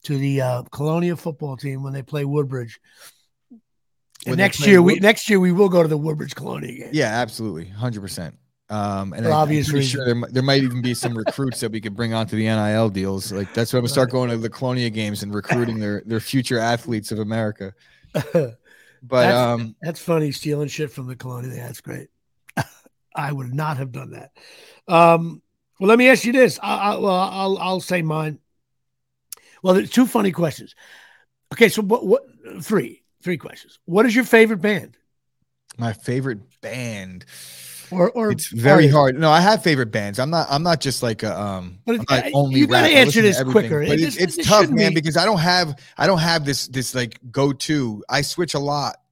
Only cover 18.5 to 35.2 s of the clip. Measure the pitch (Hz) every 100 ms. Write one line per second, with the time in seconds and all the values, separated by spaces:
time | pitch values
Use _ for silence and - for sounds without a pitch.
18.5 | 113 _ _ _ _ 123 127 120 120 123
19.5 | 120 113 110 160 165 - 165 151 135 151
20.5 | 147 147 - 147 - 127 127 131 123 127
21.5 | 120 120 123 - - - _ _ _ _
22.5 | - - _ _ _ _ - 143 143 127
23.5 | 131 156 123 135 123 131 151 - _ -
24.5 | - - _ - 170 170 165 165 156 _
25.5 | _ _ _ 190 233 247 262 214 254 240
26.5 | - 202 208 196 208 202 185 190 190 196
27.5 | 196 180 185 - 180 160 156 156 147 _
28.5 | _ _ _ _ _ _ _ _ - _
29.5 | _ 185 185 208 - 254 240 202 165 170
30.5 | - 107 _ - - - _ _ _ _
31.5 | - 226 - 202 233 196 240 - _ -
32.5 | - - 214 139 - _ _ 175 175 -
33.5 | - - _ - 175 233 220 247 226 220
34.5 | 214 196 202 - _ _ _